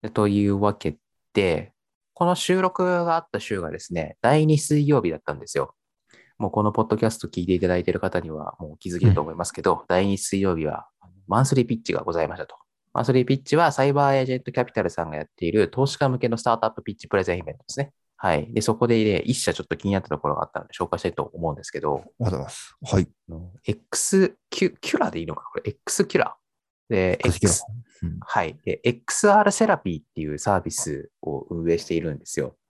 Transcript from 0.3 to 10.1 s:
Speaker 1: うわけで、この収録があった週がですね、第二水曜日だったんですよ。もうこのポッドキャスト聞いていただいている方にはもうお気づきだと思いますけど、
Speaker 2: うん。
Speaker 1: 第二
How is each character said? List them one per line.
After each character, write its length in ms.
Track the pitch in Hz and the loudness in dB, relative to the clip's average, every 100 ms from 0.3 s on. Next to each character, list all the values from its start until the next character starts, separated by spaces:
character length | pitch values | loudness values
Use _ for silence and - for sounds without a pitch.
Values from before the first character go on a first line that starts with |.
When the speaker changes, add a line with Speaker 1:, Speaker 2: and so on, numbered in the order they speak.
| 101 101 | 2 2
Speaker 1:
う 120 | 98 | 2
わ 140 | 104 | 0
け 240 | 101 80 76 _ _ _ | 0 -6 -8 _ _ _
で、 400 | - 95 80 - _ _ _ _ | 0 2 0 -4 _ _ _ _
こ 120 | - 175 | -2 0
の 100 | 180 | 0
収 260 | - 185 | 0 2
録 220 | 185 - | 2 0
が 320 | 180 175 170 165 | 0 0 0 -2
あ 40 | |
っ 80 | - | -2
た 80 | 101 | -8
週 220 | - 101 | -4 -6
が 100 | 82 | -4
で 80 | 92 | -8
す 140 | - | -8
ね、 240 | 87 76 - | -6 -6 0
第 240 | 117 151 156 | 4 4 6
二 120 | 151 | 4
水 300 | - 151 143 | 4 2 4
曜 140 | 139 | 4
日 80 | 87 | 2
だ 80 | 78 | -4
っ 40 | - | -6
た 80 | |
ん 60 | 73 | -8
で 80 | - | -4
す 100 | 69 | -4
よ。 180 | 67 _ _ _ _ - _ _ | -4 _ _ _ _ -20 _ _
も 120 | 101 | -2
う 20 | |
こ 120 | - | 2
の 80 | 107 | 0
ポ 100 | 101 | 2
ッ 60 | 113 | 0
ド 100 | 107 | 2
キ 80 | 113 | 2
ャ 40 | |
ス 80 | 113 | 0
ト 100 | 107 | -8
聞 140 | - | -6
い 40 | 87 | 0
て 80 | |
い 60 | 92 | 2
た 80 | 90 | 2
だ 100 | 90 | 2
い 60 | |
て 80 | 87 | 0
い 20 | |
る 60 | 90 | -2
方 200 | 95 90 | -2 -2
に 100 | 80 | -6
は 260 | 78 76 - | -10 -12 -12
も 100 | 80 | -14
う 20 | |
お 40 | 76 | -12
気 120 | 92 | -8
づ 100 | 87 | 2
き 60 | 117 | 4
だ 80 | |
と 80 | 87 | 6
思 100 | 76 | 2
い 40 | 82 | -4
ま 100 | 87 | -6
す 80 | |
け 80 | - | 0
ど、 120 | 90 | 2
Speaker 2:
う 20 | 78 | 2
ん。 20 | - | 2
Speaker 1:
第 180 | 90 | 2
二 120 | 98 | 2